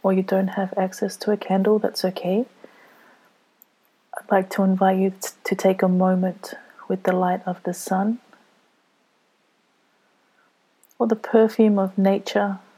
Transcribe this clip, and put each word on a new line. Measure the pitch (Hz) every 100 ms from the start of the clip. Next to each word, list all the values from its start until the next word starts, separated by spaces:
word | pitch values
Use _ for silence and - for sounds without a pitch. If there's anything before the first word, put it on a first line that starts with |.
or | 196
you | 190
don't | 190 190 190
have | 196 190 -
access | 185 - 196 -
to | -
a | 208
candle, | - 190 202 214
that's | - -
okay. | 185 185 175 196 262 _ - - - - - _ _ _ _ _ _ _ _ _ _ -
I'd | -
like | 196 190
to | -
invite | 190 190 190 190
you | 190 190
t-, | - -
to | -
take | 196 190 190
a | 190
moment | 185 185 185 185 175 - - - - -
with | 190
the | 190
light | 185 180 185 185
of | 180
the | -
sun | 180 - 190 208 240 _ - _ _ _ _ _ _ _ _ _ _ _ _ _ _ _ _ _ _ _ _ _ _ _ _ _ _
or | 233
the | 220
perfume | - 226 220 220 220 202
of | 190 190
nature | 196 196 196 208 202 190 -